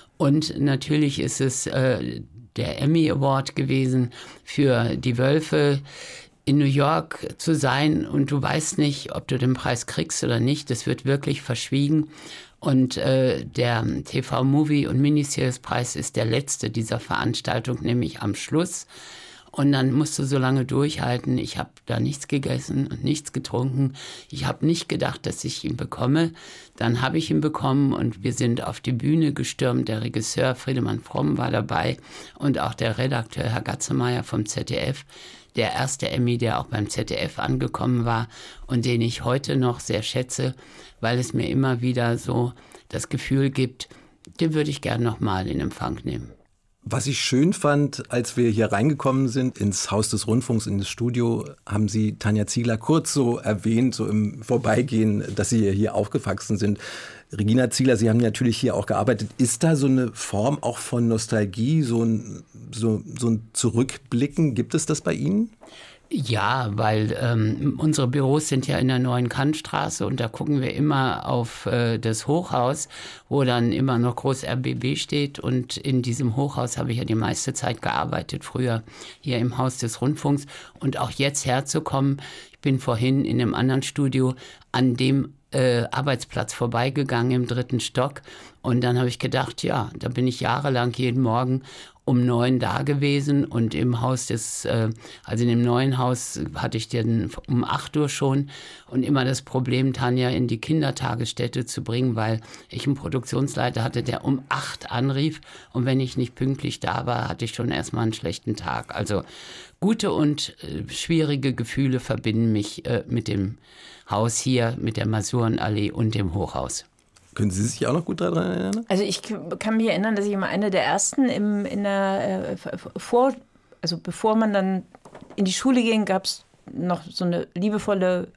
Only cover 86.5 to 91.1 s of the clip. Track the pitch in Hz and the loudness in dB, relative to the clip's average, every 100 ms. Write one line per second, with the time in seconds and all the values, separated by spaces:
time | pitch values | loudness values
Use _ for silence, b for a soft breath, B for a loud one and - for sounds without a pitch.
86.5 | - 120 117 131 143 135 120 123 127 123 | -2 0 0 0 0 0 2 2 2 2
87.5 | 123 123 120 - - 139 - B B B | -2 0 -2 -2 0 0 -2 B B B
88.5 | B 127 123 123 123 123 - 127 127 135 | B 0 2 4 2 2 0 -2 0 -2
89.5 | - - 139 104 - 120 123 127 120 - | -4 -2 -2 -2 -6 -4 0 -2 0 0
90.5 | 131 143 123 123 117 127 | 0 0 0 0 0 0